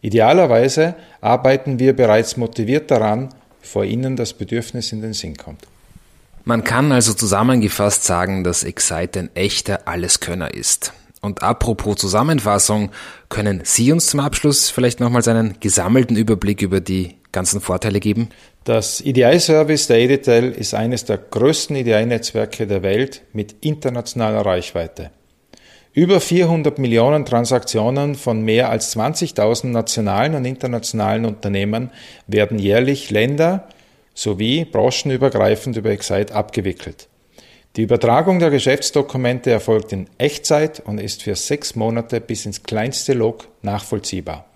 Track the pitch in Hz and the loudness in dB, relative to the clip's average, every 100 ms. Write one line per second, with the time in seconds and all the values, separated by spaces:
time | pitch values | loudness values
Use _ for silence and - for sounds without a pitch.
0 | 110 113 110 170 165 117 131 143 165 175 | 0 4 6 6 6 6 4 2 0 0
1 | - - 107 123 127 135 143 127 131 131 | -16 -6 0 2 4 2 0 2 2 4
2 | 117 107 110 - 113 - 110 143 151 123 | 4 4 2 -4 -6 -4 -2 -2 2 2
3 | 107 110 131 - _ _ - 101 101 113 | 2 0 -4 -12 _ _ -8 -4 -2 -2
4 | 131 127 113 - 98 117 120 123 113 110 | -4 -4 -6 -6 -6 -6 -6 -8 -8 -8
5 | 110 107 82 71 - 73 - _ _ - | -8 -8 -10 -14 -16 -20 -20 _ _ -20
6 | _ _ _ - - 117 113 117 147 127 | _ _ _ -14 -2 0 0 0 2 2
7 | 110 104 107 98 120 127 104 - 104 - | 2 0 0 2 2 2 2 0 0 0
8 | - 87 92 95 90 87 - - - 80 | 0 -2 -2 -2 -2 -2 -4 -4 -4 -2
9 | 87 95 90 - 101 - - 98 - 82 | -6 -6 -8 -4 -2 -2 -4 -6 -6 -6
10 | 87 - - 87 82 50 - - - - | -2 -2 -2 -6 -6 -6 -4 -4 -4 -12
11 | _ - 104 98 98 120 120 107 104 101 | _ -10 -8 -4 -2 0 -2 -2 -2 -2
12 | 98 101 135 156 107 101 - 107 101 - | 0 0 2 0 2 2 2 0 -2 -6
13 | - - _ - 107 95 - - 120 165 | -20 -20 _ -4 -2 -2 -2 2 4 4
14 | - 147 139 - 147 143 - - 123 117 | 2 0 -2 0 0 2 0 0 0 0
15 | 120 123 117 113 113 92 104 92 90 123 | 0 2 2 2 0 -2 -2 0 4 4
16 | 120 110 110 104 98 101 101 95 85 95 | 4 2 2 2 0 0 0 -2 -2 -4
17 | 87 - _ 95 90 101 - 90 110 101 | -4 -10 _ -6 -4 -4 -2 -2 0 0
18 | 104 104 113 - - _ - 113 104 - | 0 0 -2 -8 -20 _ 0 0 0 -4
19 | - 127 120 170 160 156 151 156 - 117 | 0 4 6 6 4 4 4 2 4 4
20 | 123 139 135 117 127 113 107 104 113 123 | 4 2 4 4 2 -4 -6 -4 -2 -4
21 | - 101 - 107 127 151 - 143 117 107 | -2 -4 -4 0 2 2 -2 -4 2 2
22 | 113 117 - 110 110 - 107 98 95 104 | 2 -2 -4 -4 -4 -4 -4 -2 0 0
23 | 135 - _ 107 101 - 151 151 135 123 | -2 -6 _ -8 -8 -6 -6 -4 -4 -6
24 | 117 127 110 107 101 90 87 90 82 - | -8 -2 -2 0 0 -2 -2 -6 -8 -10
25 | 78 _ _ _ _ - _ _ _ - | -16 _ _ _ _ -20 _ _ _ 0
26 | 175 190 - 175 170 165 147 147 131 113 | 4 4 2 2 2 2 0 0 0 4
27 | 123 151 - 120 117 127 - 113 110 135 | 4 2 2 0 2 0 0 -2 0 0
28 | 143 139 - 110 110 113 123 113 - 113 | -2 -4 -4 -2 2 2 2 0 -4 -2
29 | 117 165 170 - 107 120 127 117 113 - | -2 -2 -4 0 0 0 -2 -4 -2 -2
30 | 104 98 139 156 127 131 127 120 - 110 | -2 0 0 -2 -4 -6 -6 -6 -4 -2
31 | 104 107 113 104 101 98 101 113 127 - | -2 0 -2 -4 -4 -2 -2 -4 -6 -12
32 | - - - 101 104 107 98 107 127 139 | -20 -20 -2 0 0 0 2 2 2 -2
33 | - 104 120 143 160 190 - - _ _ | -2 0 0 2 0 0 -6 -20 _ _
34 | _ - 107 95 110 143 160 95 117 127 | _ -8 -6 -2 0 0 0 2 2 0
35 | 143 131 139 110 101 107 - 113 107 101 | -2 0 2 4 2 2 -2 -4 -2 -2
36 | - 98 104 104 104 - 95 90 - - | -2 -2 -2 -4 -4 -4 -4 -6 -12 -16
37 | - _ _ - - _ _ - 110 120 | -20 _ _ -20 -20 _ _ -4 0 2
38 | 113 127 165 185 165 139 131 139 - 151 | 4 4 4 2 2 2 2 0 0 -2
39 | 139 131 123 123 127 113 - 110 107 98 | -2 -2 -2 -2 0 0 2 0 0 -8
40 | 90 _ 139 143 - 151 156 156 - 107 | -10 _ -4 -2 0 2 0 -4 -10 -8
41 | 98 - - 98 - 147 - 120 113 117 | -8 -10 -6 -6 -4 -6 -6 -4 -2 -2
42 | 117 117 - 110 104 101 - 110 117 120 | -4 -6 -6 -8 -8 -12 -6 -4 -4 -6
43 | - 131 110 117 - _ 104 104 - 107 | -2 0 0 -2 -16 _ -6 -6 -6 -8
44 | - 95 - 76 - | -6 -10 -10 -14 -16